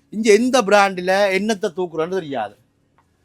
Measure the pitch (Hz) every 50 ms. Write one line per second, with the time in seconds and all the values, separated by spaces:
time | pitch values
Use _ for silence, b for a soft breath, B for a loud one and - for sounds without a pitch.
0 | _ _ - 208 220 233 202 220 240 254 247 262 220 190 202 208 196 196 190 180
1 | 180 185 190 196 208 196 190 190 202 220 220 185 214 202 151 185 185 175 160 156
2 | 156 175 190 190 165 147 135 120 107 101 104 _ _ _ _ _ _ _ _ _
3 | _ _ _ _